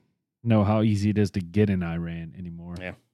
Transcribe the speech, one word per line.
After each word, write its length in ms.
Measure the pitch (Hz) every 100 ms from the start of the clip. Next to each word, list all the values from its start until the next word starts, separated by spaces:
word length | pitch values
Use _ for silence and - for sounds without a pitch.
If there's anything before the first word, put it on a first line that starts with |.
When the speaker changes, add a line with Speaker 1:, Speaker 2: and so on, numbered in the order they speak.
| _ _ _ _
Speaker 1:
know 200 | 117 110
how 180 | 101 110
easy 280 | 110 104 104
it 60 | 104
is 140 | 101
to 80 | 101
get 300 | 85 104 104
in 140 | 95
Iran 500 | 85 85 85 85 82 -
anymore. 380 | 87 85 - 87
Speaker 2:
Yeah. 140 | 90 85 _